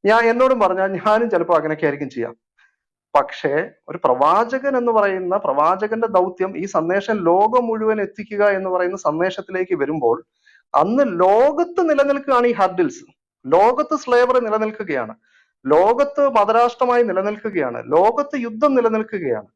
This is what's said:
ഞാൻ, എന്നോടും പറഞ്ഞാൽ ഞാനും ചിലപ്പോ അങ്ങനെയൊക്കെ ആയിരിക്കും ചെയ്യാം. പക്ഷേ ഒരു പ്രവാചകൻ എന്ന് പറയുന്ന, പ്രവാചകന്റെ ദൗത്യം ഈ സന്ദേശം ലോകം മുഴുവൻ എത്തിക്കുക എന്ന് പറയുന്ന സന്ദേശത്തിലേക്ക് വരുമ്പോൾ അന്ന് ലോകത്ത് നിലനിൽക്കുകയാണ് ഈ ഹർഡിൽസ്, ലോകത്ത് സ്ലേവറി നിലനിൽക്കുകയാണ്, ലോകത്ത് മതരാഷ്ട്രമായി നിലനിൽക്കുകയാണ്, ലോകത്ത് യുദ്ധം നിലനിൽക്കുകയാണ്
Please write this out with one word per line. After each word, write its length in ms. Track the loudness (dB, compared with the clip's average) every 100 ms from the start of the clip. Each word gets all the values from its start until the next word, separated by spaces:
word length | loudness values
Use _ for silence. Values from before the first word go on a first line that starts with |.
| 4
ഞാൻ, 180 | 4
എന്നോടും 360 | 4 2 2 2
പറഞ്ഞാൽ 280 | 0 0 -2
ഞാനും 420 | -2 0 0 2
ചിലപ്പോ 260 | -2 2 0
അങ്ങനെയൊക്കെ 300 | 0 -2 -2
ആയിരിക്കും 240 | -2 -8
ചെയ്യാം. 260 | -8 -10 -10 _ _ _ _ _ _ _ 0
പക്ഷേ 540 | 0 -4 -4 -2 -4 _ -16
ഒരു 100 | -6
പ്രവാചകൻ 760 | -2 0 2 2 0 -4 -4 -2
എന്ന് 140 | 0
പറയുന്ന, 460 | 0 0 -2 -2 -2
പ്രവാചകന്റെ 720 | -2 0 0 0 -4 -4 -4
ദൗത്യം 500 | -2 -4 -4 -6 -6
ഈ 80 | -6
സന്ദേശം 500 | -4 -2 -2 -2 -2
ലോകം 520 | 0 2 2 0 -2
മുഴുവൻ 340 | -2 -2 -2
എത്തിക്കുക 420 | -4 -8 -12 0 0
എന്ന് 240 | 0 -2
പറയുന്ന 280 | -2 -2 -2
സന്ദേശത്തിലേക്ക് 760 | -4 -2 -2 -4 -10 -6 -4 -2
വരുമ്പോൾ 480 | -2 -2 0 -2 -4 _ _ _ _ 0
അന്ന് 280 | 2 2 0 2
ലോകത്ത് 720 | 4 4 2 2 -4 -2 0
നിലനിൽക്കുകയാണ് 580 | 2 0 0 0 0 2
ഈ 40 |
ഹർഡിൽസ്, 520 | 2 0 2 -2 -2 -20 _ _ _ 0
ലോകത്ത് 480 | 4 4 2 -2 -4
സ്ലേവറി 440 | 0 2 4 2
നിലനിൽക്കുകയാണ്, 760 | 0 -2 -2 -6 -6 -4 -4 -10 _ _ _ _ 2
ലോകത്ത് 640 | 4 4 2 0 2 2
മതരാഷ്ട്രമായി 720 | 2 2 2 2 0 0 2
നിലനിൽക്കുകയാണ്, 880 | 0 0 -4 -6 -6 -4 -4 -6 0
ലോകത്ത് 440 | 2 2 0 -4 -6
യുദ്ധം 400 | -8 -2 2 2
നിലനിൽക്കുകയാണ് 720 | 2 0 -4 -6 -4 -6 -8